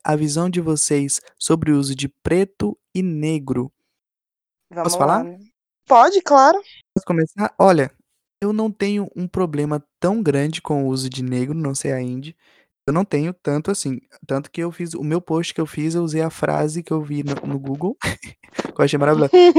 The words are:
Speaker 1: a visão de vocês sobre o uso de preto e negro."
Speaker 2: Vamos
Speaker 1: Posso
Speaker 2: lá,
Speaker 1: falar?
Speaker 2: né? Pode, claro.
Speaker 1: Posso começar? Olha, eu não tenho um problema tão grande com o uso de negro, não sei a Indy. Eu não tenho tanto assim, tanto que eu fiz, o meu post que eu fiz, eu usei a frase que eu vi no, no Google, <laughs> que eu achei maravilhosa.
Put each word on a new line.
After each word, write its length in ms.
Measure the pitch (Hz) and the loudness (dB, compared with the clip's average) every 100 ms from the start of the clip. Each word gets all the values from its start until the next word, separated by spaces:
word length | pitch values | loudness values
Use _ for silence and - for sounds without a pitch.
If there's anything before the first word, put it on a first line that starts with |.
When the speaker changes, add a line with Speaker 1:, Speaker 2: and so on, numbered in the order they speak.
Speaker 1:
a 120 | - 151 | -2 0
visão 340 | 151 147 180 | 0 -2 -2
de 120 | 175 | -2
vocês 600 | 160 156 - 147 139 - - _ | -2 -2 0 0 -2 -6 -10 _
sobre 340 | - 165 156 | -2 0 2
o 60 | 147 | 0
uso 160 | 139 135 | 0 -4
de 120 | 139 - | -8 -8
preto 540 | - 175 196 - 208 - _ 185 | -2 0 0 -4 -8 -8 _ -4
e 80 | |
negro." 680 | 185 151 156 156 135 123 127 - _ _ _ _ _ _ _ _ _ | -4 -2 -2 -4 -4 -4 -6 -12 _ _ _ _ _ _ _ _ _
Speaker 2:
Vamos 200 | 175 170 | -6 -4
Speaker 1:
Posso 60 | 175 | 0
Speaker 2:
lá, 80 | 147 | 0
Speaker 1:
falar? 160 | 196 175 | 0 -4
Speaker 2:
né? 120 | 185 208 _ _ _ - | -14 -20 _ _ _ 4
Pode, 340 | 240 285 392 | 6 6 4
claro. 380 | - 285 269 381 - - _ - | 4 6 8 4 -2 -20 _ -8
Speaker 1:
Posso 100 | - | -2
começar? 480 | 170 160 - 208 - | -2 -2 -4 -4 4
Olha, 320 | 190 170 131 - _ _ _ _ | 6 6 0 -6 _ _ _ _
eu 100 | 202 | -4
não 180 | 214 220 | -2 -4
tenho 380 | - 202 208 196 - | -2 -2 -2 -4 -8
um 120 | 175 | -6
problema 580 | - 180 147 147 147 - _ | -2 -2 -2 -2 -4 -8 _
tão 240 | 175 220 | -2 0
grande 380 | 170 139 147 160 | 0 0 -2 -4
com 240 | - 147 135 | -4 -2 0
o 20 | |
uso 220 | 131 131 | -2 -6
de 120 | 131 | -6
negro, 300 | 127 123 127 | -4 -4 -4
não 220 | 160 147 135 | -4 -6 -4
sei 160 | 147 | -4
a 100 | 131 | -4
Indy. 340 | 127 127 147 - _ _ _ _ - | -6 -8 -12 -18 _ _ _ _ -4
Eu 60 | |
não 120 | 156 202 | -2 0
tenho 280 | 143 160 | -2 -2
tanto 380 | 180 - 147 160 | -6 -4 -4 -2
assim, 300 | 202 143 127 - - - | -4 -6 -8 -12 -20 -8
tanto 240 | 139 147 | -6 -6
que 80 | - | -8
eu 80 | 170 | -8
fiz, 240 | 165 170 | -8 -10
o 100 | 165 | -8
meu 180 | 151 165 | -4 -4
post 320 | - 160 170 | -2 -2 -2
que 80 | - | -6
eu 40 | 156 | -6
fiz, 300 | - 151 170 | -4 -2 -2
eu 80 | |
usei 180 | 165 156 | -2 -2
a 80 | 160 | -4
frase 540 | - 151 151 151 160 | -2 -2 0 -2 -4
que 80 | 160 | -4
eu 100 | 160 | -4
vi 220 | 147 147 | -4 -6
no, 100 | 143 139 143 | -4 -6 -6
no 100 | 139 | -6
Google, 380 | 135 139 180 269 | -6 -6 -6 -4
<laughs> 720 | - 120 - - _ - - - | -6 -6 -12 -20 _ -10 -8 0
que 60 | |
eu 20 | |
achei 160 | 143 147 | 0 2
maravilhosa. 320 | 143 156 143 359 349 | 2 2 6 8 8